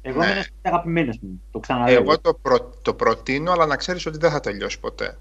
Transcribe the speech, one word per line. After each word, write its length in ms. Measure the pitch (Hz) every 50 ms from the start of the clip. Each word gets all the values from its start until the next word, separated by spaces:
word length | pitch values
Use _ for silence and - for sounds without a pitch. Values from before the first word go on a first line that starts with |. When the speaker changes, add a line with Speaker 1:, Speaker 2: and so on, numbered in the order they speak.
Speaker 1:
εγώ 180 | - 131 127 147
Speaker 2:
ναι. 60 | 170
Speaker 1:
είναι 80 | 208 196
ένας 160 | 196 185 - - -
αγαπημένος 560 | - 185 170 170 170 165 165 170 156 123 104 -
μου, 200 | 101 95 92 90 - -
το 80 | - 110
ξαναλέω. 420 | 110 - 131 123 120 123 127 120
Speaker 2:
Εγώ 180 | 120 139 156 165
το 140 | - 170 156 -
προ-, 400 | - 135 127 120 123 - - -
το 120 | - 120 107
προτείνω, 580 | - 120 117 110 - - - 131 139 156 175
αλλά 140 | 180 170 160
να 100 | 151 139
ξέρεις 300 | 131 - - 180 180 -
ότι 120 | 165 156
δεν 140 | 156 160 165
θα 80 | 147 143
τελειώσει 400 | - 110 101 101 101 - - -
ποτέ. 380 | - 113 - - 104 95 - -